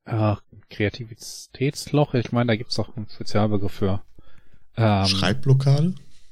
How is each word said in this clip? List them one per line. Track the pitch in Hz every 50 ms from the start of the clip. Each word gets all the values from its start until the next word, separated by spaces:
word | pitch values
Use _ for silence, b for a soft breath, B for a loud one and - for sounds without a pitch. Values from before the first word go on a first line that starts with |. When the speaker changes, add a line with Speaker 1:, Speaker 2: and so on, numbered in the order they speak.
| _
Speaker 1:
äh, | - 113 110 107 107 104 - - _ - - - _
Kreativitätsloch, | - - 107 98 - - 117 113 110 - - - - - - - - - 127 147 - - - - - 147 147 - -
ich | 123 113 -
meine, | 123 120 120 120
da | 110
gibt's | 107 - - - -
auch | 104 - -
einen | 110 104 -
Spezialbegriff | - - - - - 104 107 107 104 101 98 95
für, | - - 104 95 98 98 - - - - - - - - - - - - - - - -
ähm, | 117 107 104 98 98
Speaker 2:
Schreibblockade? | 95 98 98 - 87 104 - - 135 131 135 - 135 139 143 160 185 - - - - - - - -